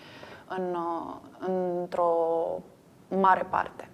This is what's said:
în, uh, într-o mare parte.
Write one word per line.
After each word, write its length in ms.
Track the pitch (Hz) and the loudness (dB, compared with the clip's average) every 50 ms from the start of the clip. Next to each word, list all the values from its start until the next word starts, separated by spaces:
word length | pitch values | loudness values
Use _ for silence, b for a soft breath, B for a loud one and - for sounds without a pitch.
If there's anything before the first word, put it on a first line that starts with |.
| B B B B B B B B B B | B B B B B B B B B B
în, 260 | - - - - - | -6 -4 -2 -2 -2
uh, 400 | 175 170 170 170 165 - - - - - - - - - 359 190 185 180 180 175 175 | -2 -2 -4 -4 -4 -6 -8 -12 -14 -16 -18 -14 -8 -4 -2 -2 0 0 0 -2 -2
într-o 320 | 175 175 180 185 175 175 170 165 165 165 165 165 165 180 - 180 185 - - - - - - - - - | -4 -2 0 2 2 4 4 4 2 2 2 0 0 -2 -4 -6 -8 -12 -20 -20 -20 -20 -20 -20 -10 -4
mare 380 | 185 190 196 190 185 - - - | 0 4 6 6 6 6 4 0
parte. 380 | - - - - - - - - | -2 -2 -2 -2 -6 -14 -16 -16